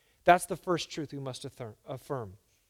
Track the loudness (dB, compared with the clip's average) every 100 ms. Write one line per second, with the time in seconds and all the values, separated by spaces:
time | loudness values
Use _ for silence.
0 | _ _ 6 6 4 -6 0 0 -2 -8
1 | -8 -6 -8 -8 -10 -10 -12 -12 -10 -10
2 | -6 -6 -6 -12 _ _